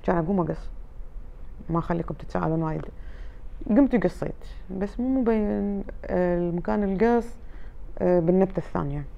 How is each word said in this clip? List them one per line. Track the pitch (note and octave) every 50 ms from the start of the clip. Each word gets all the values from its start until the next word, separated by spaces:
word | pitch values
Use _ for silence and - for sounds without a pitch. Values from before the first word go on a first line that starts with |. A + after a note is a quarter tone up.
| -
كان | - F#3
أقوم | E3+ E3 D#3+ G3+ F#3
أقص. | E3 E3 E3 - - - - - - - - - - - - - - - - - - - - - - -
ما | E3 E3+
أخليكم | D#3+ - F3 E3+ E3 - E3+
تتساءلون | - - - - F3+ F3 D#3+ D#3+ D#3+ D#3+
وايد. | D#3 D#3 D#3 - - - - - - - - - - - - - - - - - -
قمت | G#3+ B3+ C#4+ B3+ B3+ A3+ -
قصيت، | F3+ - - - D3+ - - - - - - - -
بس | F#3 F#3+ G3 G3+ - -
مو | A#3+ B3+ C4 C4+
مبين، | B3 A3+ A3+ A3 G#3 G#3 G#3 G#3 G3+ G3+ G3+ G3+ G3+ - - - -
آه، | - F#3+ F3+ F3+ F3+ F3 F3
المكان | F3 F3 E3+ F3 F3 - G#3+ G#3+ G#3
القص، | G3 G3 F3+ G#3+ A#3 A#3+ A3 - - - - - - - - - - - - - - - -
آه، | - F3+ F3+ F3+
بالنبتة | E3 E3 F3+ F#3 F#3+ F#3+ F#3+ -
الثانية. | - - - F#3 E3 C#3+ C#3+ D3 C#3+ - -